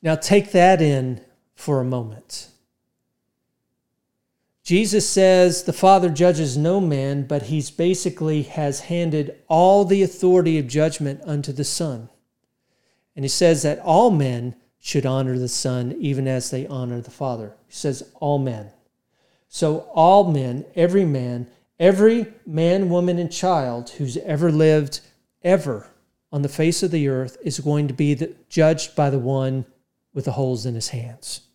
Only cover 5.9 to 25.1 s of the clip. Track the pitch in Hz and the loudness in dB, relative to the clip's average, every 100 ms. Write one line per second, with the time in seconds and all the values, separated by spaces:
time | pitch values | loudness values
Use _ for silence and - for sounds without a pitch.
5.9 | 190 180 143 180 160 156 131 151 190 180 | 6 4 2 2 2 -2 -2 0 0 0
6.9 | 139 135 139 135 147 110 151 139 - 170 | -2 -2 -4 -4 -6 -4 -4 -6 -2 -2
7.9 | 185 185 - 156 151 143 - 147 139 - | 0 -4 -4 -2 -2 -4 -4 -4 -6 -6
8.9 | 170 170 151 143 - _ 160 180 202 196 | -4 -2 -2 -4 -8 _ 2 6 4 4
9.9 | 196 185 - 185 180 165 156 131 139 156 | 2 0 0 4 4 4 0 -2 0 -2
10.9 | 156 147 139 196 147 143 135 143 - 165 | -2 -8 -8 -8 -6 -6 -8 -6 -4 -6
11.9 | 123 117 _ _ _ _ _ _ _ _ | -8 -14 _ _ _ _ _ _ _ _
12.9 | _ _ - 139 - 175 160 151 147 - | _ _ -8 -6 2 2 4 0 -4 0
13.9 | 165 247 180 135 123 120 117 _ _ - | 4 4 4 0 -2 -8 -12 _ _ -6
14.9 | 147 131 135 131 127 123 - 135 127 120 | -2 -2 -2 -2 -2 -4 -4 -4 -4 -6
15.9 | 302 170 135 135 131 123 131 135 139 123 | -6 -4 -4 -2 -4 -4 -8 -8 -8 -8
16.9 | 120 120 - 135 120 107 - _ - 151 | -8 -12 -10 -8 -8 -12 -18 _ -8 -6
17.9 | 131 - _ 147 143 131 113 104 _ _ | -6 -12 _ -4 -2 -2 -8 -14 _ _
18.9 | _ _ _ _ _ _ - 160 156 - | _ _ _ _ _ _ -4 -2 -2 -6
19.9 | - 165 196 185 147 131 123 - - 170 | 2 6 6 4 0 -2 -8 -10 0 2
20.9 | 190 180 139 123 123 123 _ _ _ 170 | 2 0 -2 -4 -8 -10 _ _ _ 2
21.9 | 190 214 233 220 - - 156 165 185 190 | 6 4 4 -2 -10 -10 -2 2 2 0
22.9 | 175 180 175 165 - 185 170 131 120 120 | 0 0 -2 -4 -4 0 0 -2 -6 -10
23.9 | - 139 120 - 151 170 151 156 156 143 | -8 -6 -6 -4 0 2 4 4 4 0
24.9 | - _ | -8 _